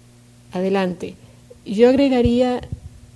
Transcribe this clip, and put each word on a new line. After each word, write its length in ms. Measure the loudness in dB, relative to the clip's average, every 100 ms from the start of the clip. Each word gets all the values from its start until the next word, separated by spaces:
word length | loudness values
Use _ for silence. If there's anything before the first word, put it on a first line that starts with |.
| -20 -20 -20 -20 -12
adelante. 640 | -6 -2 0 -2 -4 -12 -16 -20 -20 -20 -20 -8
Yo 220 | 2 4
agregaría, 720 | 4 2 2 2 2 0 -2 -8 -14 -14 -20 -20